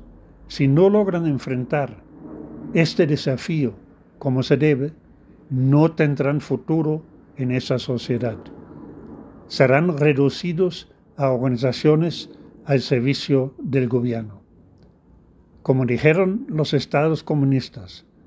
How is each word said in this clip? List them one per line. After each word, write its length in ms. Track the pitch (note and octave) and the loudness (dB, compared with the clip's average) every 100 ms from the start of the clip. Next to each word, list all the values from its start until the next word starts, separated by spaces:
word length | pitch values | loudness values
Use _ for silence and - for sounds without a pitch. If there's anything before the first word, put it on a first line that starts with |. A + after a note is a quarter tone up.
| - - - - - | -20 -20 -20 -20 -14
Si 220 | - C#3 | 0 4
no 200 | C#3+ F#3+ | 6 6
logran 360 | G#3 G3 F3 E3 | 4 2 0 -2
enfrentar 760 | C3+ - B2+ B2 D3+ C3 G#2+ - - - - - - - | -2 -4 -6 -2 -4 -4 -8 -20 -20 -18 -16 -16 -14 -4
este 320 | - D#3+ - E3 | 2 2 2 2
desafío 680 | C#3+ - C3 - D#3+ B2+ G2 - _ _ _ | 0 -2 -4 -4 -2 -2 -4 -16 _ _ _
como 240 | C#3 C3 | -2 -2
se 140 | B2+ C#3 | 2 2
debe, 360 | D3+ C3+ C#3+ D#3 - - - - - | 2 2 -2 -8 -20 -20 -20 -20 -6
no 440 | C3 C3 C#3+ D#3+ | 0 4 6 4
tendrán 480 | D#3+ D3+ C#3 C#3 D3 | 4 0 2 0 -2
futuro 640 | - B2+ - D#3+ D3+ D#3 - - - - | -2 -4 -2 -2 0 -4 -8 -20 -20 -6
en 160 | B2+ | -2
esa 260 | B2+ - B2+ | -2 -2 -4
sociedad. 600 | - B2 - B2 A#2+ G2 - - - - - - - - - - - | -2 -6 -4 -4 -4 -6 -14 -20 -20 -20 -18 -20 -18 -20 -20 -20 -12
Serán 500 | - C3+ C3+ F3 D3 | 2 4 4 2 2
reducidos 960 | D3+ C3+ C#3 - F3+ E3 F3+ - - _ _ - | 2 2 0 0 -6 -2 -2 -4 -16 _ _ -4
a 140 | C3+ | -2
organizaciones 1000 | B2+ C3 B2 B2+ A#2+ D#3 D#3 E3+ - - - - - | 0 -2 0 -2 0 2 4 2 -4 -12 -20 -20 -18
al 160 | - C#3 | -2 -2
servicio 760 | - B2+ B2 C3+ - C#3 C3+ - | 0 0 0 -2 0 0 0 -6
del 300 | A#3+ C3+ B2+ | -4 -2 0
gobierno. 540 | B2 B2 A2+ A2 G2+ - _ _ _ - _ _ - _ _ _ - | 0 -2 -6 -8 -16 -20 _ _ _ -20 _ _ -20 _ _ _ -6
Como 240 | - C3 A#2+ | 0 2 2
dijeron 600 | A#2+ C#3+ D#3+ F#3 G3+ - | 2 4 4 2 -2 -4
los 260 | D#3 D3+ | -4 0
estados 480 | D3 - D3 D#3 D#3+ | 0 0 0 2 0
comunistas, 840 | - D3+ C#3 C3+ - - F#2 - - _ | -2 0 2 2 -2 -12 -18 -20 -20 _